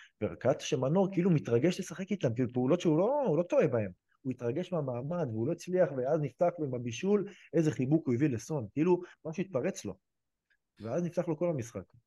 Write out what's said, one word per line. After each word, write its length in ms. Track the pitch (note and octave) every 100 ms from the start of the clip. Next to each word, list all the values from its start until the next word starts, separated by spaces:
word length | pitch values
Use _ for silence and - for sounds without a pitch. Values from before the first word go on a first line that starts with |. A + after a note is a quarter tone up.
| - -
ורקת 400 | G#2 - A#2+ D3
שמנור 520 | - C#3 B2+ F3+ F#3+
כאילו 180 | F#3 F#3
מתרגש 500 | D#3 G#2 A#2 D#3+ F3+
לשחק 300 | - - F#3+
איתם, 240 | G3 C3
כאילו 180 | A2+ B2
פעולות 280 | B2 B2+ F3
שהוא 180 | F3 D3+
לא, 260 | G3+ D4 B3
הוא 120 | D3+
לא 40 |
טועה 260 | F3 D4 E3
בהם. 220 | A#2+ G2+ F2+ _ _
הוא 100 | C3
התרגש 400 | B2+ A#2+ C3 F3+
מהמעמד, 560 | F3 C3+ A#2+ C#3+ F3 C#3+
והוא 180 | A2 A#2+
לא 60 |
הצליח, 360 | E3+ - F3+ D#3+ C#3
ואז 240 | B2 D#3
נפתח 300 | C#3+ - F3 F3
לו 80 | D3
עם 80 |
הבישול, 500 | B2 A#2+ A2+ F#3+ G#3 F#3+ - -
איזה 160 | E3 D#3
חיבוק 360 | - C3 D#3+ C#3
הוא 80 |
הביא 140 | A#2+ D3+
לסון. 380 | A2+ - D3+ G#2
כאילו, 280 | - E3+ F3+ F3+ -
משהו 160 | D#3 D#3+
התפרץ 440 | F#3+ C3 D#3 F#3+
לו. 120 | G#2 F#2 _ _ _ _ _ _ _ -
ואז 220 | A2 D3+
נפתח 260 | F3 - E3+
לו 80 | D#3
כל 140 | F3
המשחק, 320 | D3+ A2+ G2 F2 _